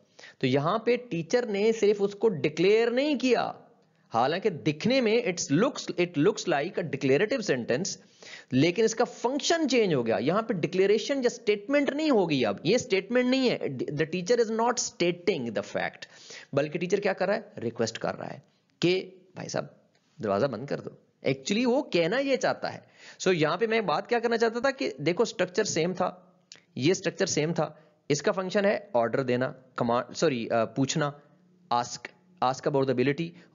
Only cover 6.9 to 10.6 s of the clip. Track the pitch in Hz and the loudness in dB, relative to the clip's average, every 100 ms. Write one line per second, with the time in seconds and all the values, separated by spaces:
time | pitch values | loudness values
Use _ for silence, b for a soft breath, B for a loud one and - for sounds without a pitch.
6.9 | 127 139 127 214 262 202 131 110 120 190 | -2 2 4 2 -2 0 -2 0 -2 -2
7.9 | - B B B B B 127 165 175 220 | -8 B B B B B 2 2 4 0
8.9 | 220 240 - - 277 - 339 302 247 208 | 2 -2 -2 -4 -2 0 0 2 2 4
9.9 | 143 117 101 123 196 226 196 | 2 2 0 2 0 0 -2